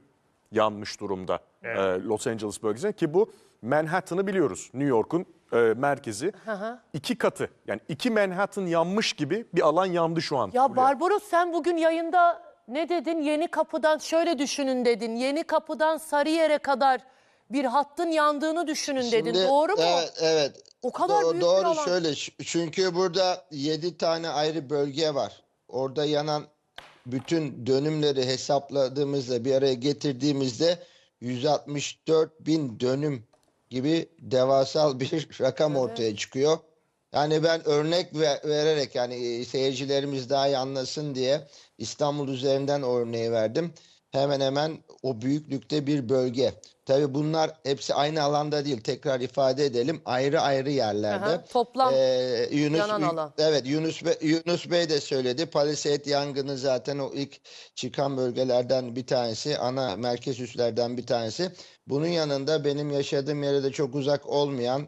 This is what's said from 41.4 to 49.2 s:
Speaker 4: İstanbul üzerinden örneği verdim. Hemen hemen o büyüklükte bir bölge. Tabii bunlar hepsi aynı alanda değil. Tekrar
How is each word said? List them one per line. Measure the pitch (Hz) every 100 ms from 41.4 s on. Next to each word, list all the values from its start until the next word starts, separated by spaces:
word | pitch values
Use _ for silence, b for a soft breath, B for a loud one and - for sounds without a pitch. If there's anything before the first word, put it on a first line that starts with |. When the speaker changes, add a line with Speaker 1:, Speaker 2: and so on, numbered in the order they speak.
| 156 B B -
Speaker 4:
İstanbul | 110 - 147 147 135
üzerinden | 131 135 135 139 143
örneği | 127 123 117 117 113
verdim. | 117 110 131 170 - b b _
Hemen | 139 143 139
hemen | 135 139 156 156 - -
o | 131 113
büyüklükte | 127 151 151 139 - 151 139
bir | 147 120
bölge. | 131 127 120 117 - B B -
Tabii | 135 147
bunlar | 135 151 160 156 -
hepsi | - 139 -
aynı | - 147 160
alanda | 143 147 151 147
değil. | 143 123
Tekrar | - 123 147 131